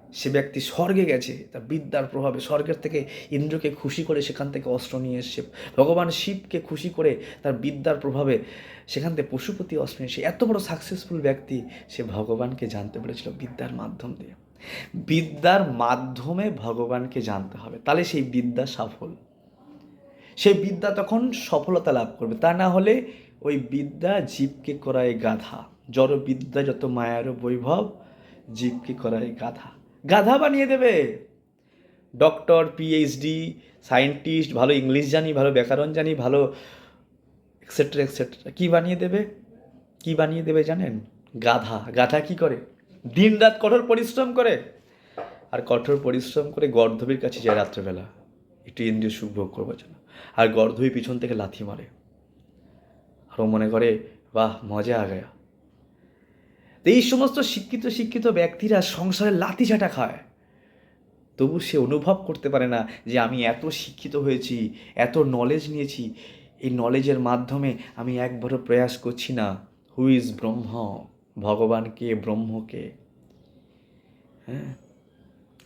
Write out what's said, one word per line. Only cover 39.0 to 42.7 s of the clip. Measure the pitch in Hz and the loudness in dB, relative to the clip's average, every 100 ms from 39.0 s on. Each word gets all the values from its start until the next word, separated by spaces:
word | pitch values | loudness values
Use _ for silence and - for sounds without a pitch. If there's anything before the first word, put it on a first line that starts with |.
| 180 196 208 - - - - - _ _ | 0 0 -2 -8 -20 -20 -20 -20 _ _
কী | 165 156 | -4 0
বানিয়ে | 156 165 | 2 0
দেবে | 160 156 | 0 2
জানেন? | 156 170 160 107 - _ _ 117 | 2 0 -2 -6 -10 _ _ -2
গাধা। | 117 117 110 110 113 | 2 2 0 -6 -4
গাধা | 123 123 151 | 2 4 4
কী | 156 180 | 0 0
করে? | 160 113 - | 0 0 -8